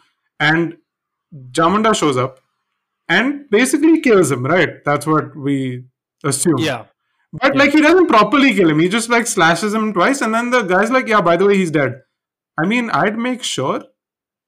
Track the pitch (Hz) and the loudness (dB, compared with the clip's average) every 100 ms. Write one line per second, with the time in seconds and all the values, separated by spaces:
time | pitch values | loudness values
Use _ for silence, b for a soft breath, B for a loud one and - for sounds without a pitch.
0 | b b b - 151 165 160 - _ _ | b b b -4 -2 0 -2 -8 _ _
1 | _ _ _ 143 127 160 165 208 220 214 | _ _ _ -20 -10 -2 0 0 0 0
2 | 151 127 123 - _ _ _ _ _ _ | 0 -2 -4 -8 _ _ _ _ _ _
3 | - 180 262 285 - 208 254 294 320 320 | -4 -2 -2 -6 -2 0 0 2 2 2
4 | 262 196 139 123 131 180 135 - 147 147 | 4 4 2 0 -2 0 0 -4 -4 -4
5 | 156 156 127 151 139 135 131 127 127 _ | 0 -2 -2 -6 -4 -4 -4 -10 -14 _
6 | _ _ 143 131 175 160 156 120 104 _ | _ _ -6 -2 0 0 -2 -6 -12 _
7 | _ _ _ 156 269 269 285 302 302 359 | _ _ _ -4 -2 2 2 4 4 4
8 | 330 311 - 277 269 196 165 151 175 233 | 4 4 4 2 2 4 2 2 0 -2
9 | 226 233 226 190 165 - 214 220 214 180 | 0 -2 0 0 0 0 -2 -2 -2 0
10 | 208 277 220 226 240 254 180 185 220 254 | 0 0 -2 -2 0 -2 0 0 0 0
11 | 220 214 170 170 202 196 170 147 131 127 | 0 0 2 2 2 2 0 0 -2 -6
12 | _ _ _ _ _ - 175 240 233 143 | _ _ _ _ _ -4 -2 -2 -2 -2
13 | 196 220 247 247 - - 139 226 - _ | -2 -2 -6 -6 -8 -6 -6 -6 -10 _
14 | _ _ _ _ | _ _ _ _